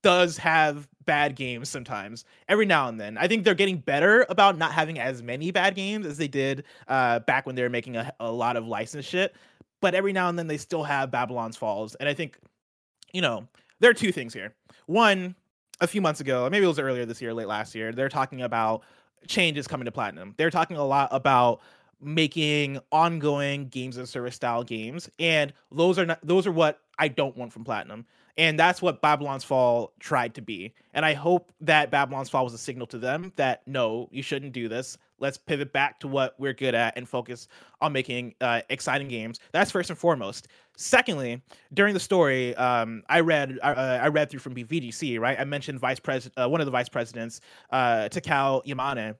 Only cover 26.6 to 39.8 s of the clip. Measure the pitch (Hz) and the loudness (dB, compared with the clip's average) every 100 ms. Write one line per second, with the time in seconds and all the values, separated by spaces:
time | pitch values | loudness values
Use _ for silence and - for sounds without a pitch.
26.6 | 156 - _ - 151 131 139 123 120 113 | 2 2 _ -2 -2 0 -4 -4 -14 -12
27.6 | 117 107 - 107 117 _ _ - 160 156 | -6 -6 -6 -14 -18 _ _ 2 2 6
28.6 | 170 180 175 156 151 147 143 135 - 131 | 4 4 -2 2 2 2 -2 -8 -2 2
29.6 | 123 120 107 _ - 143 120 120 110 101 | 4 2 -2 _ -2 -2 -2 -8 -12 -12
30.6 | 98 _ _ - 156 143 160 180 - _ | -12 _ _ 0 0 0 2 2 0 _
31.6 | 160 151 143 143 139 135 131 139 127 117 | 4 4 4 0 0 -2 -2 0 -2 -4
32.6 | - 127 117 120 127 147 185 - 135 - | -10 -10 -10 -6 -4 -4 -6 -2 0 0
33.6 | - 135 113 113 120 127 135 139 139 127 | -4 -2 0 -2 -8 -10 -6 -6 -6 -8
34.6 | 117 113 131 - _ _ 139 135 - 147 | -6 -6 -8 -14 _ _ -6 -6 -6 -4
35.6 | 139 135 139 - 143 135 131 - 135 127 | -2 0 -2 -2 -4 0 -2 -2 -8 -4
36.6 | 135 117 117 123 123 127 113 123 - - | 0 2 0 -2 -8 -8 -8 -16 -18 -20
37.6 | - _ 156 139 127 123 120 - 127 117 | -20 _ -2 -2 -4 -6 -8 -4 0 0
38.6 | - 135 - 139 139 120 110 117 _ 160 | -2 -6 -2 -2 -2 -8 -10 -12 _ 2
39.6 | 202 190 | 2 0